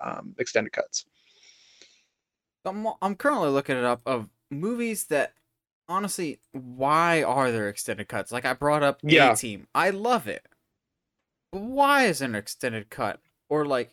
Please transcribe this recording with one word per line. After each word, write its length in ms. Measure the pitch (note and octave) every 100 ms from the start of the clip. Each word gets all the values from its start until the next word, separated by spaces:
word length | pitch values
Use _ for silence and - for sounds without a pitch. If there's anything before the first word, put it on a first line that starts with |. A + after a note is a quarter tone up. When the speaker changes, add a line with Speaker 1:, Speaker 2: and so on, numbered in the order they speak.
Speaker 1:
um, 320 | - - - G2
extended 340 | B2 A2+ G#2+
cuts? 320 | - - - - _ _ _ _ _ _ _ - _ _ _ _ _ _ _ F#3+
Speaker 2:
I'm, 220 | G3 A3 -
I'm 140 | F#3+ G3+
currently 340 | C#4 C#4 D#3+
looking 280 | C#3 C#3 C3
it 60 |
up 180 | B2 A#2+ -
of 200 | B2+ G#2+ _ _
movies 560 | C#3 F#3+ A#3+ A#3 G#3+ -
that, 280 | D3 B2+ - _ _ _ _ _
honestly, 520 | F3+ G3+ - E3 - _
why 680 | C#3 B2+ B2+ C3+ D#3 E3+ E3
are 300 | C3 C3 B2+
there 180 | A2+ G#2
extended 380 | G#2 - G#2 G#2
cuts? 240 | A2+ F#2+
Like, 140 | A#2+ B2+
I 80 |
brought 280 | - D3 D3+
up 180 | C#3+ C#3
Speaker 1:
Yeah. 300 | D3+ D#3 C3+
Speaker 2:
A-Team. 340 | A2 A#2 G2+ - -
I 160 | F3
love 360 | G3 A3+ A#3+ G#2
it. 200 | F2 _ _ _ _ _ _ _ _ _ _ _
But 100 | F#3+
why 440 | G#3+ C4 C#4 C#4+ B3
is 140 | D3
there 100 | C3+
an 40 | G#2+
extended 540 | - - C3 A2 G#2
cut? 300 | - A2+ - _ _ _
Or, 160 | D3 D3
like, 260 | C3 A#2+